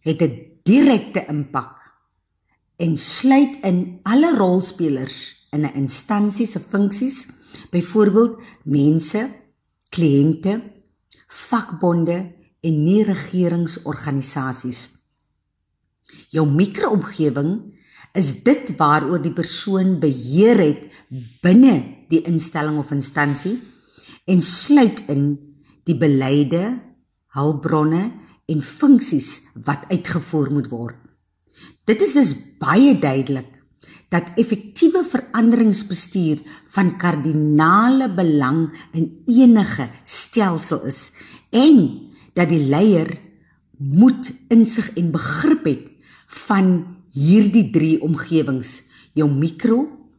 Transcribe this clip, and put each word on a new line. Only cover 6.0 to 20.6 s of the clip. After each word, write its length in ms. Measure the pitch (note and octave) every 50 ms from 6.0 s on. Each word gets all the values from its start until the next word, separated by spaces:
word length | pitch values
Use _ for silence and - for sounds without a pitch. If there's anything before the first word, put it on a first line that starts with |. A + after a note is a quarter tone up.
| - - G#3+ G#3 G#3 G#3 G3 G#3 A#3+
se 140 | G#3 - F3+
funksies, 680 | - - - G3 G3+ G3 G3+ - B3+ C4 C#4 - - - _ _ _ _ - - - -
byvoorbeeld 680 | - F3 E3+ - - A3 G#3+ G3+ F3+ G#3+ A#3 A3+ A3+ - - - - _ _
mense, 680 | - C#3 C#3+ C#3 D3+ D#3+ E3 D#3+ - - G#3 A#3 C4+ - - _ _ _ _ _ _ _ _ _ _
kliënte, 720 | - F3 E3 D3+ C#3 C#3 C#3+ D#3+ D#3 D#3+ - F#3 G#3 A3+ - - _ _ _ _ _ _ _ _ - _ _
vakbonde 1040 | _ - - - - B3 A3+ - - E3+ D#3 F#3 F3 E3+ E3+ E3 E3 E3+ F3+ F#3+ F3 - _ _ _ _ _
en 220 | - E3+ D#3 D3+ D3+
nie-regeringsorganisasies. 2000 | E3 G3 G#3+ G#3+ G#3+ F#3+ - - - - F#3 F3+ E3+ E3+ E3+ E3+ D#3+ - - - D3 D3 C#3 - D3+ C#3 C#3 C3+ - - D3 C3 C3 B2+ - - B2+ B2 - - _ _ _ _ _ _ _ _ _ _ _ _ _ _ _ _ _ _ _ _ _ _ _ _ _ - - _ _
Jou 180 | - D#3 D#3
mikroomgewing 1300 | D3 C#3 D#3 G3 G3+ - - A4 C#4 G#3+ F#3+ D#3 - - - D#3 D3 A#2+ C#3+ C#3+ E3 G3 A3+ - - - _ _ _ _ - - _ _
is 300 | G3+ E3+ C#3 C3 - -
dit 320 | - D4 D4 - - D#3+
waaroor 440 | - D#3+ C#3+ D3+ D3+ D3+ C3+ F3 E3+
die 120 | C#3+ E3+ C3
persoon 680 | - E3 - - - - G#3 F#3+ F#3+ F#3 F#3+ F#3 D#3
beheer 580 | D3+ D3 C3 B2 A#2 B2 C#3 E3+ G#3 A#3 A#3+
het 340 | G3